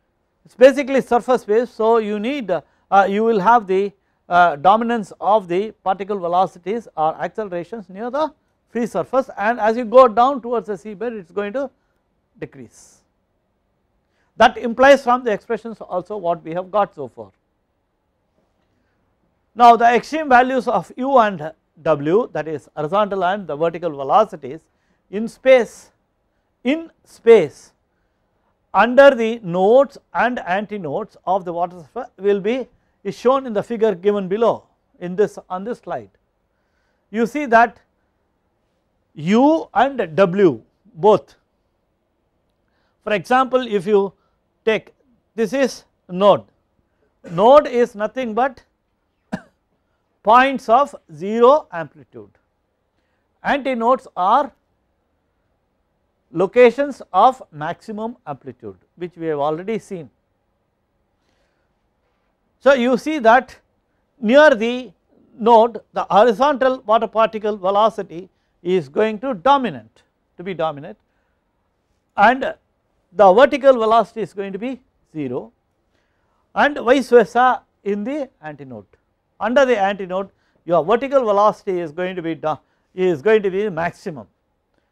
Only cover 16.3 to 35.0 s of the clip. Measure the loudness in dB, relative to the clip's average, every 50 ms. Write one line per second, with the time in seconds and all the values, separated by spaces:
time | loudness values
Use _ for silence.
16.3 | -6 -6 -6 -10 -10 -10 -8 -4 -2 -2 -2 -4 _ -14 -16 -14 _ -18 -20 -20
17.3 | _ _ _ _ _ _ _ _ _ _ _ _ _ _ _ _ _ _ _ _
18.3 | _ _ _ _ _ _ _ _ _ _ _ _ _ _ _ _ _ _ _ _
19.3 | _ _ _ _ 0 4 6 6 6 6 4 2 2 2 -2 -4 -6 -6 0 4
20.3 | 4 4 4 2 0 -4 -2 -2 -4 -4 -4 -6 -10 -8 -4 2 2 2 2 2
21.3 | -2 -8 -12 -12 -14 _ _ _ _ _ -2 -2 -2 -2 0 0 0 0 0 -2
22.3 | -8 -10 -8 -8 -10 -12 _ _ -10 -8 -8 -4 -2 -2 -2 -2 -4 -4 -2 -4
23.3 | -4 -6 -8 -10 -6 -4 -4 -4 -4 -6 -8 -8 -8 -6 -4 0 2 2 2 0
24.3 | -4 -16 -14 -14 -14 -16 _ _ _ _ _ _ _ _ _ -12 -10 -10 -10 -10
25.3 | -10 _ 2 4 4 4 4 -2 -8 -20 -20 _ _ _ _ _ _ _ _ _
26.3 | _ _ _ _ _ _ -4 -4 -4 -4 -6 -16 _ _ _ _ _ _ 4 6
27.3 | 6 6 6 0 -8 -18 -20 _ _ _ _ _ _ _ _ _ _ _ _ _
28.3 | _ _ _ _ _ _ _ _ 0 2 2 4 6 8 8 8 6 4 -2 -4
29.3 | -4 -6 -8 -6 -2 0 2 4 4 4 2 2 -4 -20 _ _ -4 -2 -2 -2
30.3 | -4 -6 -6 -4 -4 -4 -4 -8 -12 -10 -10 -8 -8 -8 -10 -10 _ -12 -6 -4
31.3 | -4 -4 -4 -6 -6 -6 -6 -8 -8 -18 -20 _ -14 -14 -14 -14 _ -6 -2 -2
32.3 | -2 -2 -2 -4 -4 -4 -6 _ _ _ _ _ _ _ -12 -12 -10 -4 0 0
33.3 | 0 0 -2 -4 -6 -6 -6 -6 -4 -2 0 -2 -2 0 -2 -2 -2 -2 -4 -4
34.3 | -4 0 0 0 0 -2 _ _ _ _ _ _ _ -14